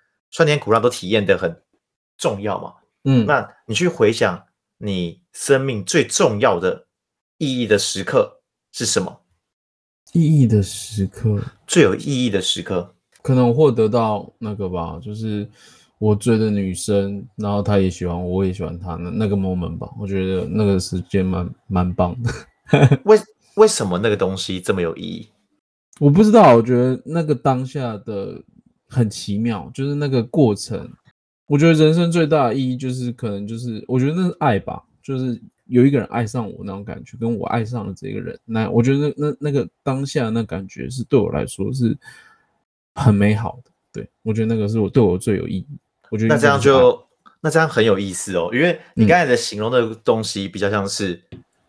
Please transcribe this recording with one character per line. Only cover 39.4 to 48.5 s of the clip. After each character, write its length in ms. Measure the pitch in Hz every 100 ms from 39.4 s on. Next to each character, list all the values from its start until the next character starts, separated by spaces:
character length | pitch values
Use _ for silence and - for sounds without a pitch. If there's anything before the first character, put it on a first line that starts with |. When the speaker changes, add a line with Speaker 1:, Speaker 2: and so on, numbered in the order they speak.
Speaker 2:
那 100 | 147
个 180 | 139 85 _
当 240 | - 131 139
下 240 | 151 110
那 140 | 113
感 220 | 107 92 95
觉 200 | - 123
是 140 | 127
对 160 | 113 120
我 100 | 95
来 120 | 71
说 280 | - - 101
是 260 | 131 117 - - - _ _ _ _ _ _ _
很 180 | - 117
美 220 | 101 104
好 240 | 107 113 -
的。 80 | - _ _
对， 160 | - 110 _
我 100 | 110
觉 100 | 110
得 40 | 110
那 80 |
个 140 | 113 104
是 100 | 113
我， 100 | 98
对 140 | 139
我 160 | 104 92
最 180 | - 95
有 100 | -
意 80 | 92
义。 100 | - 143 _ _ -
我 80 | 110
觉 80 | 113
得 60 |
应 20 | 147
该 0 |
就 40 |
是 60 | 143
爱。 60 |
Speaker 1:
那 80 | 139
这 80 | 139
样 140 | 135
就， 260 | 123 - _ _ _ _
那 100 | 156
这 80 | 160
样 100 | 160
很 160 | 120
有 140 | 110 98
意 140 | 98
思 240 | 87 - 90
哦， 140 | 87